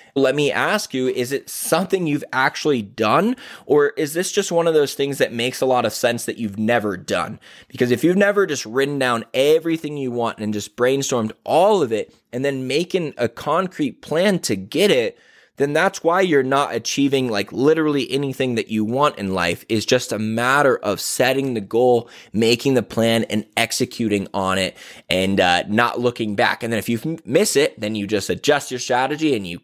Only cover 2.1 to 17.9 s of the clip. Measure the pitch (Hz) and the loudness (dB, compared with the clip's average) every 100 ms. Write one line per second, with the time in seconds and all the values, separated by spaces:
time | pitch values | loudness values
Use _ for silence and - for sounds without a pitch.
2.1 | 147 - 127 139 - 156 127 101 - 107 | -2 -2 0 0 0 0 0 -2 -2 2
3.1 | 135 208 254 - - - 147 143 - 151 | 2 2 -2 -10 -20 0 2 2 0 -4
4.1 | 160 185 - 190 170 170 156 139 - 139 | -2 -2 -2 0 0 2 4 2 0 -4
5.1 | 135 131 117 123 - 131 123 117 - 120 | 0 -2 0 -4 0 2 2 2 0 0
6.1 | 117 - 107 110 98 110 120 104 92 - | 0 -4 -6 -6 -2 0 2 0 -6 -4
7.1 | 95 80 - - - - - 123 120 160 | -4 -4 -8 -18 -20 -20 -2 0 4 4
8.1 | 180 202 202 185 139 110 123 139 143 127 | 4 4 2 0 -2 -4 -2 0 0 0
9.1 | 117 110 127 139 160 165 160 147 147 131 | 0 -2 0 4 4 2 -4 -4 -6 -4
10.1 | 120 117 - 107 104 - - 123 139 135 | -2 -2 -2 -4 -4 -6 -2 0 2 0
11.1 | 123 110 - - 139 196 208 127 110 - | -2 -2 -6 0 2 4 4 0 -2 -6
12.1 | _ _ 123 143 135 127 143 175 185 156 | _ _ -4 -4 -4 -2 -2 0 -2 -4
13.1 | - 117 - - 160 190 - 139 - - | -4 -4 -4 -2 -2 -2 -4 -6 -6 -4
14.1 | 151 196 180 - 98 95 143 202 139 110 | 0 2 0 -2 -4 -4 0 2 2 0
15.1 | - _ _ _ - 139 151 190 - 160 | -6 _ _ _ -4 0 2 0 0 0
16.1 | 180 185 143 131 139 139 113 - - 139 | 2 4 2 4 2 0 -2 -4 0 2
17.1 | 135 127 104 101 - 139 160 151 | 2 0 -2 -4 2 4 4 2